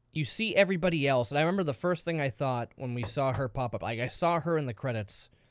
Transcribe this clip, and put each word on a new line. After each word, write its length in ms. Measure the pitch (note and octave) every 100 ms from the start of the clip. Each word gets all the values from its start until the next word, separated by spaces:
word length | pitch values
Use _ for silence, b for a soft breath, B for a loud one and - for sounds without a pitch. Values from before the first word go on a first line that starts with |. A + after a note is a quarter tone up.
| _
You 120 | D#3 C#3
see 300 | - A3 F#3+
everybody 520 | F#3+ F#3 F3+ E3 C#3
else. 240 | C3 A#2
And 60 | C#3+
I 40 |
remember 220 | D#3+ G3
the 100 | D#3+
first 320 | C3+ F3 E3+ -
thing 160 | E3
I 80 | C#3
thought 400 | - C3+ B2 A#2 -
when 180 | B2+
we 100 | A#2+
saw 300 | A2+ - C3+
her 140 | A#2 B2+
pop 240 | C3+ B2
up, 80 | G2+
like, 160 | F#2+ A#2
I 80 | B2
saw 300 | - E3+ E3+
her 180 | D3+ D#3+
in 80 | C3+
the 60 | A2+
credits, 540 | C3+ A2+ G2+ - - _ _